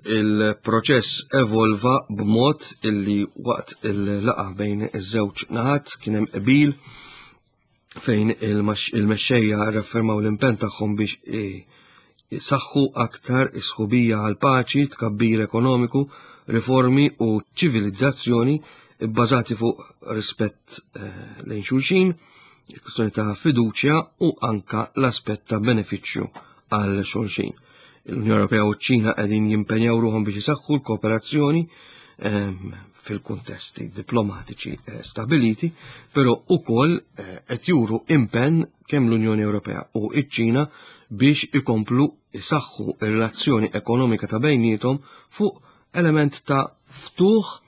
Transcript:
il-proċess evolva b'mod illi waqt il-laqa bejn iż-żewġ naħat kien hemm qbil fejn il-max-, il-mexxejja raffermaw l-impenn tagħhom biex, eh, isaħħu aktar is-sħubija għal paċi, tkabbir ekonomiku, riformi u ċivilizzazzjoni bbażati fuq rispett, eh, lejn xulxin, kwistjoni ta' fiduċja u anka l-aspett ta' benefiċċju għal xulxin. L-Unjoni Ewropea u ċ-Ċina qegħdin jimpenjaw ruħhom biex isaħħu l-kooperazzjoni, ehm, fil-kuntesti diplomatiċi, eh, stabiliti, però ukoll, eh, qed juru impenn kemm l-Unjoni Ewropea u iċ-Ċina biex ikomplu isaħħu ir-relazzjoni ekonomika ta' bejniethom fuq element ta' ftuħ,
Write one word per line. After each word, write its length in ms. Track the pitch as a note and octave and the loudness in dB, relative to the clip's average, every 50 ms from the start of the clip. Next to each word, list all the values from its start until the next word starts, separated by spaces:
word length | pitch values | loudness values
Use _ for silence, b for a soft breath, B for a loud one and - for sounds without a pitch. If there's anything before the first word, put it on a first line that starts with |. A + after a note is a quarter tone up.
| - | -6
il-proċess 1200 | G#2 A2 A2 G#2+ G#2+ G#2+ G#2+ G#2+ G#2+ G#2 - - A2+ A2+ A2+ - - C#3 A#2+ - - - - - - | -2 0 2 2 2 2 2 2 0 0 -2 -2 0 0 0 2 4 2 2 2 0 -2 -4 -4 0
evolva 760 | - C3+ B2 G#2 A2 A2+ A2+ G#2+ G#2+ G2+ A2+ B2+ C3 C3 - | 0 2 2 2 2 2 4 4 2 2 2 2 0 0 0
b'mod 580 | - G#2+ G2+ G#2 G#2 A2 A2+ B2+ D3 D3+ - - - - - | -4 -6 -4 0 2 2 4 4 2 2 0 -6 -16 -14 -6
illi 460 | - A2 G#2+ G2+ G2 G2+ G#2 G2+ G2+ - - | -4 -2 -2 -2 -2 0 0 -2 -2 -4 -8
waqt 440 | - - A#2+ A2+ - - - - - | -8 -4 -4 -4 -4 -4 -12 -14 -8
il-laqa 720 | - G#2+ G2+ G2+ G2+ G2+ G2+ G2+ G2+ A#2+ - - G2+ G2 | -6 -4 -4 -2 -2 -2 -2 -2 0 -2 -2 -2 -4 -8
bejn 340 | F#2 G2 G#2 G#2 G#2 G#2 A2 | -6 -6 -4 -4 -2 -4 -4
iż-żewġ 640 | - - A2 F#2 F#2 A2 A2+ G#2 G2+ - - - - | -6 -6 -8 -8 -4 -2 -2 -2 -2 -4 -10 -10 -8
naħat 500 | - A#2 A#2 C3+ C#3+ C#3+ - - - - | -6 -2 0 0 0 -2 -2 -8 -16 -10
kien 160 | - A2 G#2+ | -6 -4 -2
hemm 160 | G#2 A2 - | -2 -2 -4
qbil 440 | - F#2+ G2 B2+ C3+ D3 D3 C#3+ C#3 B B B B B B B B B B B B B B _ _ _ _ _ _ _ _ _ | -4 -4 2 4 4 6 6 4 2 B B B B B B B B B B B B B B _ _ _ _ _ _ _ _ _
fejn 420 | - - - B2+ A2+ G#2+ G#2+ A2+ A2+ | -18 -8 -2 0 2 2 2 2 0
il-max-, 580 | - A2 G#2+ G#2 G#2 G2+ G#2+ G#2+ - - - - | 0 -2 -2 0 0 0 0 0 -2 -4 -4 -2
il-mexxejja 760 | A2+ G#2 G#2 A2 G#2 - - C3 A#2+ A2 G#2+ G#2 G#2 G#2 A2 | 0 2 2 2 0 2 2 4 4 4 4 2 0 0 0
raffermaw 480 | G#2+ A2 G#2 - - A#2 A2+ A2 G#2+ G#2 | -2 -2 -4 -2 -2 0 0 0 0 0
l-impenn 400 | G#2+ G#2+ G#2+ G#2 C#3 B2+ A2 - | 0 -2 0 2 2 0 2 0
tagħhom 380 | A2 G2+ - - G#2+ G#2 G#2 | -2 -6 -4 -4 -4 -4 0
biex, 220 | G#2 G#2 G2 - - - | -2 -2 -2 -4 -10 -12
eh, 420 | - - A2 G#2 G2 F#2+ F#2+ - b b b b b b b b b b b b - | -8 -8 -6 -6 -6 -8 -12 -16 b b b b b b b b b b b b -12
isaħħu 520 | - - - - C#3 B2+ - - - C#3+ C#3 - - | -12 -10 -4 -2 -2 -2 -2 0 0 0 0 2 0
aktar 580 | A#2+ A#2 A2+ - - - - B2+ C3 C3+ - | -2 -4 -4 -4 -12 -6 -2 0 0 0 0
is-sħubija 680 | - - - - - - G#2+ G2+ B2 B2 A#2+ A2+ A2 G#2+ | -2 -6 -8 -8 -4 -4 -2 0 2 2 4 4 2 0
għal 180 | G#2 G#2+ G2+ - | 0 -2 -2 0
paċi, 480 | - C#3 C3 B2+ A#2+ - - C#3+ C#3+ C3+ | 2 2 2 2 0 0 0 0 0 0
tkabbir 560 | - - A2+ A2 G#2 G#2+ A#2+ A2+ A2+ A2 G#2+ | -2 -4 -4 -4 0 0 2 2 2 2 0
ekonomiku, 600 | - - A2+ A#2+ C3 B2+ B2 A#2+ A#2 - C#3 C#3+ C#3 B B B B B B B | 0 0 0 2 2 2 2 0 0 0 -2 -2 -2 B B B B B B B
riformi 640 | - A2+ A2+ G#2+ B2+ C3 C3 B2+ B2+ C3 C#3 D3 C#3+ - - | -2 -2 -2 0 2 2 4 4 4 4 4 4 2 2 0
u 200 | A#2 A2 G#2+ G#2 | 0 0 0 0
ċivilizzazzjoni 1160 | - _ - - F#3 D#3+ A#2+ A2+ G2+ G2+ F#2+ G2 B2+ C#3+ C3 - - A#2+ A#2+ A#2 A#2 C3+ D3+ D3 B B B B B B B B | -2 _ -4 0 0 2 2 2 0 -2 -2 0 0 0 0 -2 -2 0 2 2 4 2 0 -2 B B B B B B B B
bbażati 560 | - A2 A2 A#2+ A#2+ A2 C3+ B2 A2+ - A#2 | -6 -4 2 2 2 4 4 0 0 -2 -4
fuq 580 | G#2 A#2 A#2 - - - - _ _ - - A2 | -2 0 -2 -2 -2 -10 -20 _ _ -10 -8 -6
rispett, 680 | A2 G#2 - - - A2 G#2 - _ _ - - - _ _ | -6 -6 -6 -2 -2 -2 -2 -2 _ _ -18 -18 -18 _ _
eh, 520 | - G#2+ G2 F#2+ F#2+ G2 - - G#2+ - - | -16 -14 -14 -14 -14 -16 -18 -18 -16 -16 -12
lejn 180 | - A2+ G#2 | -10 -8 -8
xulxin, 520 | G2 - B2+ C3+ C3+ - F#3+ F#3 F#3+ F#3 E3+ b b b b b b b b b b b - - | -4 0 0 0 2 2 2 4 4 4 2 b b b b b b b b b b b -20 -20
kwistjoni 320 | - - - - A2+ G#2 | -16 -10 -4 -2 -2 -2
ta' 220 | - A2 G#2+ G#2 G2+ | 0 -2 -2 -2 -4
fiduċja 640 | - - D#3+ C#3 A#2+ A#2 A2 - - - C#3+ D3+ D#3+ D#3+ - _ - | 0 0 2 4 4 2 0 0 0 2 2 2 2 0 -4 _ -2
u 120 | - D#3 - - | 0 0 0 0
anka 500 | - A#2 A2 G2+ - - A2+ G#2+ - - - | -2 -2 -2 -4 -4 -4 -4 -4 -4 -4 -2
l-aspett 540 | - C3+ B2 - - - - G#2+ - _ - | 0 0 0 0 -2 -4 -6 -6 -6 _ -4
ta' 120 | A2+ G#2 | -4 -2
benefiċċju 680 | G#2 B2 A#2+ G#2+ F#2+ - G2+ F#2 - - - G#2+ G2 G2 B B B B B B B - | 0 2 0 0 0 -4 -8 -10 -8 -8 -6 -6 -8 -8 B B B B B B B -4
għal 340 | G#2+ G#2 G2+ G2+ G2 G2+ G2 | -2 0 0 0 0 -2 -2
xulxin. 480 | - - G2+ A2+ G2 - - G2+ - - b b b b b b b b b | -4 -4 -4 -4 -4 -4 -4 -6 -6 -8 b b b b b b b b b
L-Unjoni 340 | b - F#2 A2+ G#2 A2 G#2+ | b -8 -6 -2 0 2 2
Ewropea 280 | G#2 G2+ G2 A#2+ G#2+ G#2 | 2 2 2 2 2 2
u 100 | G#2 G#2 | 2 0
ċ-Ċina 400 | - - - C3 A#2 G#2+ A2 - | -2 0 2 2 2 2 2 0
qegħdin 340 | - G#2+ G2+ G#2+ G#2+ G#2+ G#2+ | 0 -2 0 0 0 2 2
jimpenjaw 500 | G#2+ G#2+ G2+ - A2 A2 A#2 A#2 A#2 A#2 | 2 0 0 0 0 0 2 2 2 2
ruħhom 240 | A#2 A2 A2 A2 G#2 | 2 0 0 0 -2
biex 180 | G#2 G2 G#2 | -2 -4 -4
isaħħu 360 | - D3+ D3 C#3+ - - D3 C#3 | -2 -2 -4 -4 -2 -2 -2 -2
l-kooperazzjoni, 880 | - - A2 G2 - A2 A2 G#2+ - - D3+ D3+ D3 C#3+ D#3 E3+ E3 E3 B B B B B B B B B B | -2 -4 -4 -2 0 -2 -2 -2 -4 -2 0 0 2 2 2 0 -2 -4 B B B B B B B B B B
ehm, 560 | - G#2+ G#2 G2+ G2+ G2 F#2 F#2 G2 G2 F#2+ F#2+ F#2+ - _ _ - | -4 -2 -2 -2 -2 -4 -6 -8 -12 -14 -14 -16 -20 -20 _ _ -12
fil-kuntesti 840 | - G#2+ G2 - - G#2 - - - F#2 - - - - - - - | -10 -10 -10 -8 -10 -12 -10 -10 -14 -12 -12 -12 -12 -12 -12 -14 -12
diplomatiċi, 840 | F2 G#2 G2 - A#2 A#2 G#2 G2+ G2 - - - - - - - - - - | -12 -14 -10 -2 -2 -2 0 -2 -4 -10 -14 -16 -14 -12 -10 -12 -12 -12 -14
eh, 160 | - G#2 A2+ | -16 -16 -14
stabiliti, 720 | - - - A2+ A2 A#2+ E3 D3 A#2 A2+ A2 - E3+ E3 E3 B B B B B B B | -14 -12 -10 -8 -4 0 2 2 2 2 0 0 -4 -6 -6 B B B B B B B
però 320 | - C#3+ C3+ B2 A2+ - _ - | 0 2 4 4 2 0 _ 0
ukoll, 560 | F#3 - - - A2+ A#2 C#3 E3 F3 - - _ _ | 0 0 2 0 2 2 4 2 2 0 -4 _ _
eh, 260 | - - F#2 F#2 - _ | -16 -16 -16 -16 -18 _
qed 220 | - B2 A2 - F3 | -10 -10 -6 -2 0
juru 360 | F3+ C3 A2+ G#2 A2+ - - | 2 2 2 0 -2 -4 0
impenn 600 | - E3 C#3+ A2+ G2 - A#2 B2+ D3 E3 E3 - - _ _ _ | 2 2 4 4 2 0 0 2 2 2 2 0 -2 _ _ _
kemm 220 | - D3 C#3+ B2 A2+ | -2 0 2 2 2
l-Unjoni 340 | A2+ A2 A2 A2 G#2+ G#2+ | 2 2 2 2 0 0
Ewropea 460 | G#2+ G#2 G#2 G2+ - G#2 G2+ G2 - _ - | 0 0 -2 -4 -4 -6 -10 -10 -10 _ -6
u 180 | A2+ G#2 - | -6 -6 -2
iċ-Ċina 560 | - D3 C3+ - - A#2 A#2 A2+ A#2+ C#3 D3+ D3 B B B B B B B B | -2 -2 -2 -2 -2 -2 0 2 2 0 0 -2 B B B B B B B B
biex 400 | G#2+ G2+ C3 C#3+ D3+ - - - | -2 2 4 4 4 4 0 -2
ikomplu 560 | - C#3 C3 - A2+ A2 G#2 - A#2+ C3 D3 - - _ _ _ - | -2 -2 0 0 0 0 0 0 2 2 2 2 0 _ _ _ -14
isaħħu 640 | G2 - - - D3 - - - - G#2+ G#2+ - - | -10 -4 -2 -2 -2 -2 -6 -12 -8 -8 -8 -6 -4
ir-relazzjoni 720 | A2 G#2+ A2 A2 A2+ A2 - - - D3+ C3 A2 A2 - | -2 0 0 0 0 -2 -2 -2 0 2 2 2 0 0
ekonomika 560 | - G#2+ - - A#2 B2 C3 A#2+ A2 G2+ G#2 - | -4 -6 -2 0 0 2 2 2 0 0 -2 -4
ta' 120 | A2 A2 | -4 0
bejniethom 580 | C3 D3+ C#3+ A#2+ A2+ A#2 A2 G#2 - B2+ C3+ C#3+ B B B B B B | 0 2 2 4 2 2 0 0 0 -2 -2 -2 B B B B B B
fuq 320 | - - G#3 G3 - - b b b b b b - | -4 -2 -2 -2 -2 -6 b b b b b b -2
element 480 | F3 F3 D#3+ D#3 D3+ D3 C#3+ - - - | 2 2 4 4 4 2 2 0 -4 -4
ta' 220 | - C#3+ C3+ C3+ - _ _ _ _ | 0 0 0 0 -2 _ _ _ _
ftuħ, 600 | - - - - - - F3+ G3+ A3 A3 - - - - B | -20 -18 -18 -12 0 2 4 6 6 4 2 -2 -10 -16 B